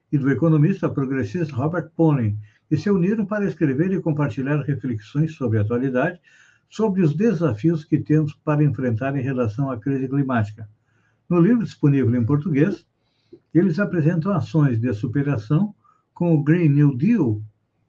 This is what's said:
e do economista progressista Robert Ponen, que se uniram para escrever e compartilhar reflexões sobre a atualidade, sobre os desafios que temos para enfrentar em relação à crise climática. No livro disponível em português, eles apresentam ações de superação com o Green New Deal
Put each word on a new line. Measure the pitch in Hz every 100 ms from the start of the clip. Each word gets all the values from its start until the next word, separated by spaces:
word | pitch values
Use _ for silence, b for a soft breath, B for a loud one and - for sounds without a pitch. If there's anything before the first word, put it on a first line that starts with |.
| _
e | 147
do | 131
economista | 131 165 156 156 190 160
progressista | - 135 135 117 180 160 117
Robert | 147 170 160 -
Ponen, | 165 139 110 104 B B _
que | 151
se | 208
uniram | 196 175 226 202
para | 214 196
escrever | 151 156 131 185
e | 185
compartilhar | 170 147 143 110 135 147
reflexões | 143 139 131 110 - 147 160 160
sobre | 123 110
a |
atualidade, | 104 120 135 123 151 180 b b b b b
sobre | - 220 185
os | 165 147
desafios | 226 165 165 107 160 165 -
que | 147
temos | 107 151 147
para | - - 147
enfrentar | 151 107 127 110 135 139
em |
relação | 123 127 117 104 139
à | 123
crise | 139 139 127
climática. | 139 131 123 104 - - _ _ _ _ _ _
No | 175
livro | 175 240
disponível | 170 - 147 139 123 123
em | 113
português, | 147 147 139 165 330 _ _ _ B B - _
eles | 156 190 156
apresentam | 202 180 151 175 175
ações | 190 107 165 143 113
de | 120
superação | 107 123 143 139 104 - 151 208 - b b b
com | - 175 160
o |
Green | 143 175 165
New | 143 147 123
Deal | 170 233 131 104 107 _ _ _